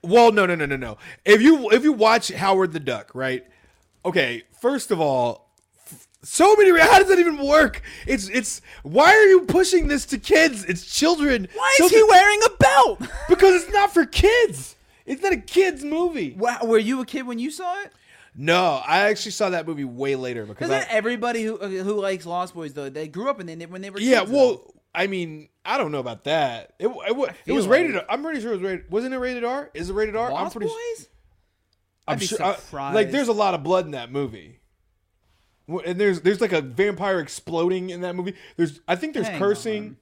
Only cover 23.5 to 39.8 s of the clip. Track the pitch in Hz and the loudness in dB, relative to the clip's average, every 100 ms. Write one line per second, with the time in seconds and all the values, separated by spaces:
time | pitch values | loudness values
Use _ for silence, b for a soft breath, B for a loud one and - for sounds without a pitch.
23.5 | 165 165 185 196 196 233 240 190 277 254 | -16 -16 -16 -16 -6 0 0 2 2 2
24.5 | 208 - _ _ 170 196 190 165 156 151 | 0 -12 _ _ -6 -4 -4 -8 -12 -20
25.5 | _ 185 262 175 147 123 117 143 160 139 | _ -6 -4 -4 -6 -8 -10 -4 0 -2
26.5 | 117 - _ 214 247 190 247 269 175 - | -4 -14 _ -6 -4 -6 -4 -4 -8 -4
27.5 | 269 190 269 349 196 - 226 311 302 220 | -2 2 2 2 -4 -6 -6 -6 -8 -6
28.5 | 202 190 180 - 196 254 262 247 247 233 | -6 -6 -10 -6 -6 -6 -8 -8 -6 -6
29.5 | 269 285 147 170 190 214 208 247 160 190 | -8 -10 -12 -8 -4 -4 -4 -6 -6 -8
30.5 | - 427 453 480 453 - _ _ _ _ | -8 -8 -8 -10 -12 -16 _ _ _ _
31.5 | _ _ _ _ _ - 143 190 214 185 | _ _ _ _ _ -8 -6 -6 -4 -4
32.5 | 196 - 147 139 214 196 262 247 214 202 | -4 -10 -10 -4 -2 -2 -2 -2 0 0
33.5 | 175 143 185 160 143 117 135 135 107 78 | -2 -2 -2 -2 -12 -8 -8 -8 -10 -20
34.5 | _ _ _ _ _ _ _ _ _ _ | _ _ _ _ _ _ _ _ _ _
35.5 | _ - 175 160 180 208 175 165 202 220 | _ -12 -10 -8 -2 0 2 0 0 -2
36.5 | 170 135 120 202 175 196 190 147 - - | -2 -4 -4 -4 -2 -4 -4 -6 -14 -8
37.5 | 165 175 185 185 175 180 180 180 190 B | -2 -2 -2 -6 -10 -10 -8 -10 -12 B
38.5 | - 170 147 - 180 311 294 220 180 247 | -4 -4 -4 -6 -6 -4 -6 -6 -4 -2
39.5 | 208 226 214 | -2 -6 -8